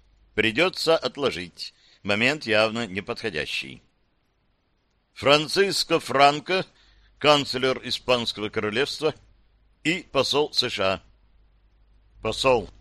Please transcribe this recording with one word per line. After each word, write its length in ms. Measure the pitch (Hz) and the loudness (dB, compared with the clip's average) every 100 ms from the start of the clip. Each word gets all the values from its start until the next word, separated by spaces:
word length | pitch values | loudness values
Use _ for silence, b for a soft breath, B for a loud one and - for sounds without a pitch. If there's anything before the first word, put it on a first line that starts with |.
| _ _ _ | _ _ _
Придётся 640 | - 110 110 185 - 156 160 | -2 0 2 0 0 2 2
отложить. 800 | 127 139 131 82 90 - - b b b | 0 -2 -4 -4 -10 -14 -18 b b b
Момент 420 | 95 104 123 151 113 | -4 0 2 0 0
явно 420 | 107 110 113 113 | 2 2 0 -6
неподходящий. 960 | 92 98 113 113 76 67 - 67 64 _ _ _ _ _ _ _ _ _ _ _ _ _ | -8 -8 -8 -6 -6 -6 -6 -10 -14 _ _ _ _ _ _ _ _ _ _ _ _ _
Франциско 880 | - 131 147 156 175 196 160 - 160 | -4 2 4 2 0 0 0 0 -2
Франко, 680 | - 135 143 147 139 185 - b b b b _ | 0 6 6 4 -2 -4 -4 b b b b _
канцлер 640 | 147 147 131 127 131 120 | 2 4 2 -2 0 -2
Испанского 640 | 117 - - 123 113 - 104 | -4 -8 0 0 0 -6 -6
Королевства, 680 | 104 104 107 143 - 151 - _ _ _ _ _ _ | -4 -4 -2 -2 -2 -4 -4 _ _ _ _ _ _
и 200 | 151 175 | -4 -4
посол 500 | - 139 123 135 151 | -2 -2 0 0 0
С 160 | - 123 | -2 -4
Ш 140 | 104 95 | 0 0
А. 180 | 95 - _ _ _ _ _ _ _ _ _ _ - | 0 -6 _ _ _ _ _ _ _ _ _ _ -8
Посол. 480 | 110 - 135 123 90 - | -6 0 2 2 0 -12